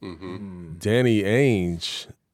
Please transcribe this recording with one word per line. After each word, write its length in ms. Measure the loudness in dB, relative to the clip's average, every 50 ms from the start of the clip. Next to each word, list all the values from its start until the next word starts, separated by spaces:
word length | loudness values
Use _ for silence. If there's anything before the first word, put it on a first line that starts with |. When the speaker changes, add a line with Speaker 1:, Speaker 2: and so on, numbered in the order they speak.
Speaker 1:
Mm-hmm. 340 | -14 -14 -14 -12 -12 -12 -12 -12
Speaker 2:
Mm. 420 | -12 -14 -14 -14 -14 -14 -12 -6
Speaker 3:
Danny 420 | -2 2 2 4 4 4 4 4 4
Ainge 840 | 4 4 4 4 4 4 2 2 0 0 -2 -4 -8 -8 -10 -12 -14 -18 _ _ _